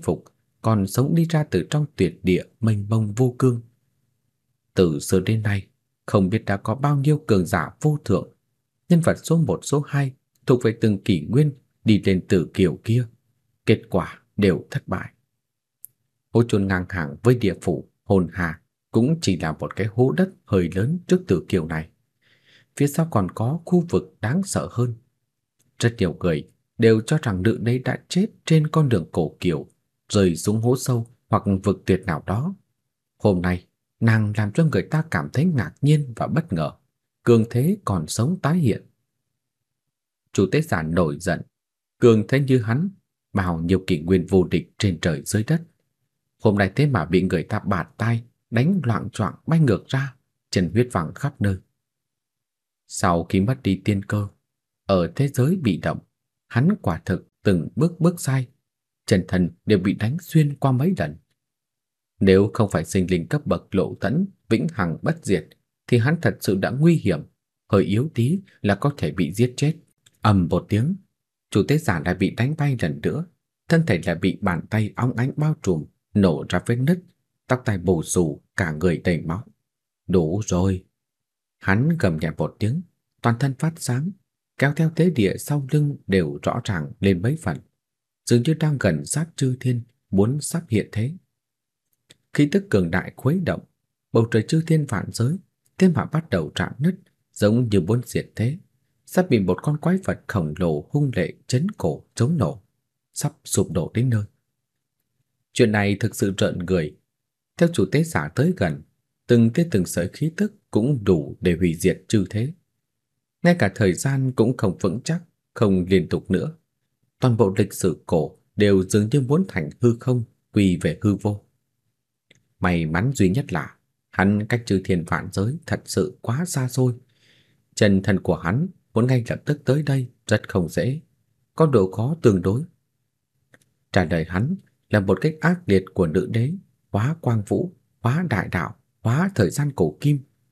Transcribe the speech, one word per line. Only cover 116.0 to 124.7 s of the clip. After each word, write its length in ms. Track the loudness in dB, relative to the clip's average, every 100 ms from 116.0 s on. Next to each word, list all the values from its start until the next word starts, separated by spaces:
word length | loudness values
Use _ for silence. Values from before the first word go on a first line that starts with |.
| 2
tục 220 | -4 -2
nữa. 240 | -4 -4 -10 _ _ _ _ _ _
Toàn 180 | 0 4
bộ 160 | 2 2
lịch 160 | -2
sử 300 | 0 -2 -2 -2
cổ 320 | -2 -2 -8 _ 2
đều 280 | 4 4
dường 260 | 4 0 2
như 100 | 0
muốn 240 | 2 0 0
thành 220 | -4 -8 0
hư 180 | 0 2
không, 240 | -2 -2 -4 _ _
quy 240 | 2 2 2
về 160 | -2 0
hư 140 | 0 0
vô. 280 | -2 -6 _ _ _ _ _ _ _ _ _ _ _ _
May 260 | 0 0 0
mắn 260 | 0 -2 2
duy 140 | 2
nhất 240 | 2 -2
là 220 | -6 -8 _ _ _ _
hắn 360 | 0 2 2 0
cách 180 | -4
chư 160 | 0